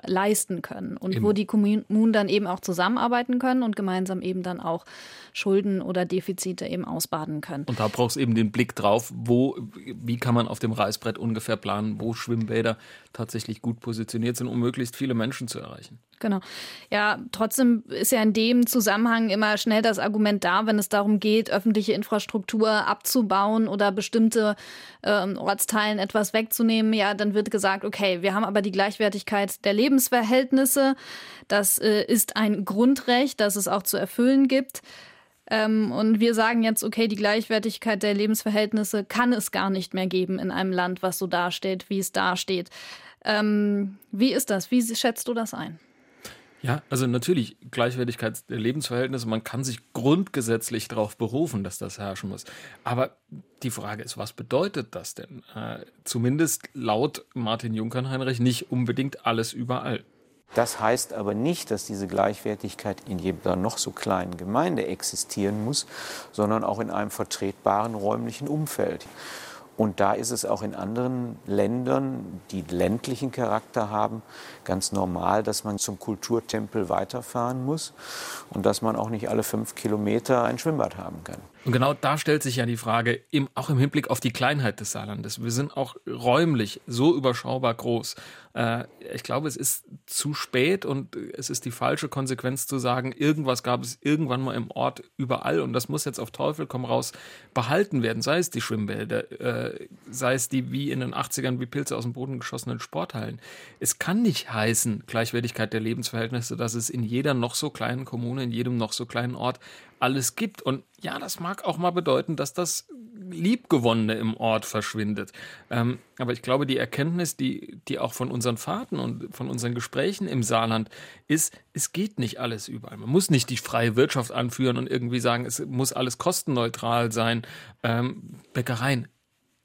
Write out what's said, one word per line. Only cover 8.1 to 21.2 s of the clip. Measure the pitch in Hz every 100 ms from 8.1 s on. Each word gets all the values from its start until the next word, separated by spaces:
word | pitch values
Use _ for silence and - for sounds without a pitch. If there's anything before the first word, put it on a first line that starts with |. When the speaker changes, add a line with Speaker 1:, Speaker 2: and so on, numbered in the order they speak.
| 139
Speaker 2:
eben | 127 113
den | 110
Blick | 117 120
drauf, | - 104 110 120
wo, | 120 113 120 135 - - -
wie | 107 - 120 120
kann | 127
man | 120 113
auf | 113
dem | 113
Reißbrett | 110 101 110 113 -
ungefähr | 113 110 113 107
planen, | 101 101 107 107
wo | 113
Schwimmbäder | 117 - 117 110 113 113 110 - - -
tatsächlich | - 110 117 - 107
gut | 120 117
positioniert | 120 113 110 117 117 120
sind, | 127
um | 120
möglichst | 120 123 120 -
viele | 135
Menschen | 117 110 139 120
zu | -
erreichen. | - - - - _ -
Speaker 1:
Genau. | 226 196 - - - - -
Ja, | 208 208 - 247
trotzdem | - 220 - 247 233 -
ist | - 214
ja | 247
in | 220
dem | 208 226 247 240
Zusammenhang | 254 208 202 233 226 226
immer | 202 214 208
schnell | 233 214
das | 226 208
Argument | 190 214 208 208 175
da, | 185 220
wenn | 208
es | 196
darum | 208 202
geht, | 214